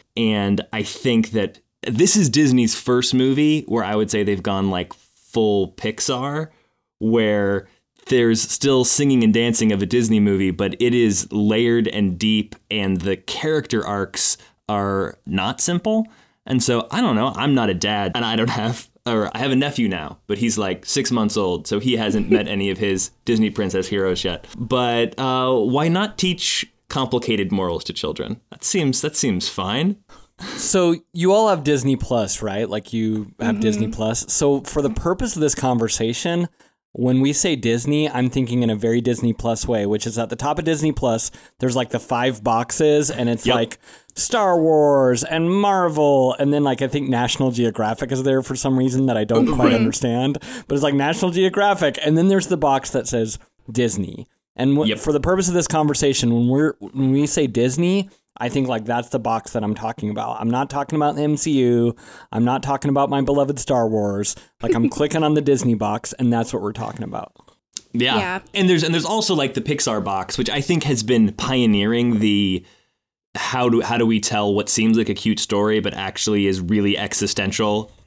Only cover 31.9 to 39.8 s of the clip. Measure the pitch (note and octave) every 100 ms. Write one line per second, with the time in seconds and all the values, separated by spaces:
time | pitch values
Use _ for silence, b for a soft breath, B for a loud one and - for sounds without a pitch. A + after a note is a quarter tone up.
31.9 | B2+ - A#2+ G2 - G#2+ G2+ A2+ G#2 -
32.9 | A2+ A2 G#2+ G2+ - A#2 G#2 A2 G#2 A2
33.9 | A2+ A2 A2+ - - C#3+ C#3 - D3+ C#3
34.9 | A2 E3+ F#3 A#3+ F3 D3 - C3 A#2+ A2+
35.9 | - A2+ A#2 F3 E3+ F3 b b b _
36.9 | - B2 C3 C#3 C#3+ F3+ C3+ A2+ A#2+ C3
37.9 | D3 D3+ B2 B2+ C3 A#2+ B2 A#2 G#2+ A2+
38.9 | A#2+ A#2+ A#2 A#2+ - A#2 A2 - A2+